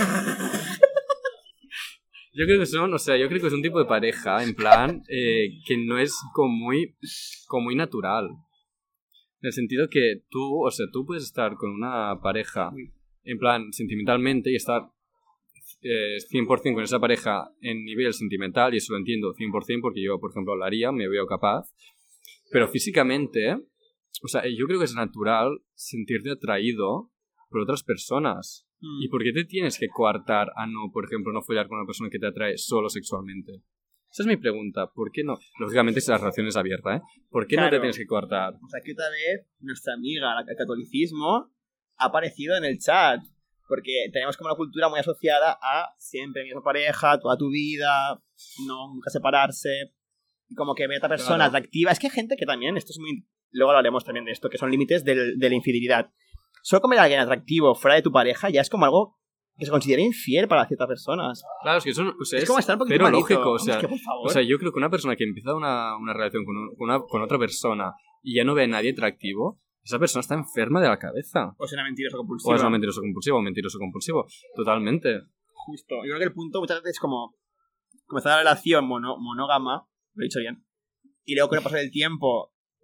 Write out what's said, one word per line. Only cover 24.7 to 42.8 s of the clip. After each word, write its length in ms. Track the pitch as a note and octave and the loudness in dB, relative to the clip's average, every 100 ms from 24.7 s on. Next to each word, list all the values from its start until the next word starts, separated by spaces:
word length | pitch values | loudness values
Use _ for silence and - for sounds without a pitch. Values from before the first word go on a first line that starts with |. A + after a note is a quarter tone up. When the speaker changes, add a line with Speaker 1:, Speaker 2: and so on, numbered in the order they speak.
| F#3 | 0
Speaker 1:
que 60 | C#3+ | 0
es 100 | A#2+ | -2
natural 640 | G#2+ G#2+ G#2+ A2+ B2+ D3 _ - | -6 -2 0 2 2 -2 _ -18
sentirte 560 | - A#2 G#2 A2+ C3 | -12 -8 -4 -4 -4
atraído 800 | C#3 A2+ G2+ A2+ A2 G2 D3 A#3 _ _ _ _ | -6 -2 0 0 0 -2 -2 -6 _ _ _ _
por 100 | A2+ | -4
otras 220 | G#2 C#3 | -2 -4
personas. 840 | - F#2 - C3 D3 F#2+ - - _ _ | -4 -6 -2 -2 -2 -4 -10 -18 _ _
Speaker 2:
Mm. 220 | D#3+ C#3+ | -12 -8
Speaker 1:
¿Y 40 | C3+ | -4
por 160 | B2 | -2
qué 80 | A#2 | -2
te 140 | C#3+ E3+ | -2 -4
tienes 340 | F#3 D#3 - | -4 -4 -4
que 80 | A2+ | -4
coartar 640 | - A2 G#2+ - G#2 G#2 A2 | 0 0 0 0 0 0 -6
a 100 | A2 | -8
no, 240 | A2 G#2 | -8 -8
por 140 | G#2+ G2+ | -8 -6
ejemplo, 260 | A2 G#2 | -6 -6
no 100 | G#2+ | -6
follar 260 | - A2 G2+ | -4 -4 -4
con 80 | G#2+ | -8
una 80 | G2+ | -10
persona 220 | G#2 A2 | -10 -8
que 80 | F#2 | -6
te 80 | G#2 | -6
atrae 300 | G#2+ G#2+ - | -4 -4 -4
solo 320 | - A#2 G#2+ | -2 -2 -2
sexualmente? 720 | G#2 - F#2+ F#2+ G2 F#2 F#2+ _ _ _ _ _ | -6 -8 -10 -10 -14 -14 -18 _ _ _ _ _
Esa 120 | - | -4
es 40 | G#3+ | 0
mi 80 | G#3 | 0
pregunta. 560 | A#2+ G#2+ G#2 G2 F#2 | 0 -4 -6 -6 -6
¿Por 160 | - - | -6 -8
qué 120 | - | -6
no? 140 | D3 A2+ _ - | -6 -6 _ -10
Lógicamente, 440 | G#2+ A#2+ A#2 A2+ | -2 2 2 2
si 100 | C3 | 2
la 60 | G#2+ | 0
relación 300 | G2+ A2 G#2+ | 0 -2 -2
es 100 | G2+ | -2
abierta, 400 | F#2+ F#2 F#2+ B2 | -2 -4 -4 -6
¿eh? 40 | - _ _ | -8 _ _
¿Por 180 | A#2+ G#2+ | -4 0
qué 80 | D3+ | 2
no 80 | |
te 60 | D#3 | 4
Speaker 2:
Claro. 120 | C#3 | 2
Speaker 1:
tienes 140 | B2+ A2 | 0 -4
que 80 | G2+ | -4
coartar? 500 | G#2+ G2 G2 F#2+ F#2+ | -4 -2 -2 -4 -8
Speaker 2:
O 120 | - | -14
sea, 120 | B2+ | -14
que 80 | D3+ | -12
otra 180 | D3+ D#3 | -8 -8
vez 380 | D3+ D#3+ F#3+ - _ | -4 -2 -4 -6 _
nuestra 340 | C3+ B2+ - | -12 -10 -8
amiga, 420 | A#2+ B2+ D#3 C3 A#2 | -8 -6 -4 -2 -2
la, 60 | A#2 | -4
el 120 | A#2 | -6
catolicismo, 920 | A#2 A#2+ A#2 C3+ E3 D3+ D#3 A#3 - _ _ _ _ - | -6 -6 -4 -2 -2 0 0 0 -2 _ _ _ _ -2
ha 80 | C3 | 0
aparecido 520 | D#3+ D#3+ - D3 F3+ | 0 -2 -6 -2 0
en 80 | D3 | 0
el 120 | |
chat. 440 | C3 | -2